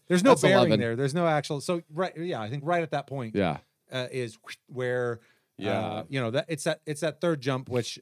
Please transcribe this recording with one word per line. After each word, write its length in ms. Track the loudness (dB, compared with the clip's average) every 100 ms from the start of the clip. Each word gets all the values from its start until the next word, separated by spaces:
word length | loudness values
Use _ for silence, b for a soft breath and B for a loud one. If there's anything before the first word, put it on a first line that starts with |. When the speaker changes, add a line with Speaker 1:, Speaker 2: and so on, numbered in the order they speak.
| 0
Speaker 1:
there's 140 | 4
no 80 | 6
Speaker 2:
That's 100 | 8
Speaker 1:
bearing 140 | 8 6
Speaker 2:
eleven. 220 | 6 4
Speaker 1:
there. 160 | 2 0
There's 200 | 0 2
no 100 | 2
actual. 340 | 2 0 -4
So 220 | -4 -4 -6
right, 240 | -6 -4 -4
yeah, 240 | -6 -6
I 120 | -6
think 100 | -6
right 200 | -2 -2
at 80 | -2
that 160 | -6 -6
point, 280 | -8 -2 0
Speaker 2:
Yeah. 220 | 0 -2 -10 _ _
Speaker 1:
uh, 160 | -8 -6
is 260 | -6 -8 -10 -18 -20 _
where, 540 | -6 -2 0 -2 -4 b b b -8
Speaker 2:
Yeah. 220 | -4 -2
Speaker 1:
uh, 240 | -4 -6 -6
you 120 | -4
know, 100 | -2
that 160 | -2 -4
it's 160 | -4 -4
that, 160 | -4 -6
it's 160 | -4
that 180 | -6 -2
third 220 | -2 0
jump, 260 | -2 -4 -2
which, 320 | -4 -4 -8